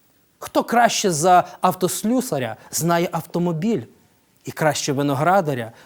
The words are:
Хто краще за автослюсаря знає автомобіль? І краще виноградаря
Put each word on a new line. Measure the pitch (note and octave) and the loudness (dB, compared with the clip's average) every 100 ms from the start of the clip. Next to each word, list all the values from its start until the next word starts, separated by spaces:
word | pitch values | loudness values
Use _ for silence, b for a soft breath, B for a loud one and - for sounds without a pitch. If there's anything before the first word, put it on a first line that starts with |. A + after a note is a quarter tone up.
| _ _ _ _ | _ _ _ _
Хто | - - | -6 -2
краще | - A#3 A#3 - G3+ | 0 4 4 2 -2
за | D#3 F3 F3+ B B | 2 4 4 B B
автослюсаря | F#3 F#3 F3+ - G#3+ B3+ B3 D3 A#2+ G#2+ B | -2 0 -2 -2 -2 -2 -2 -4 -4 -8 B
знає | - D#3+ E3+ F3 | -4 0 0 0
автомобіль? | E3+ - F3 F3 D#3+ G3+ G3+ A2 _ _ _ _ _ | -4 -6 -4 -2 -2 -2 -4 -6 _ _ _ _ _
І | - | -16
краще | - D#3+ C#3 - | -2 -2 0 -2
виноградаря | C3+ C#3+ C3 D#3 G3 D#3 B2+ A2 B | -2 -2 0 2 2 2 -4 -8 B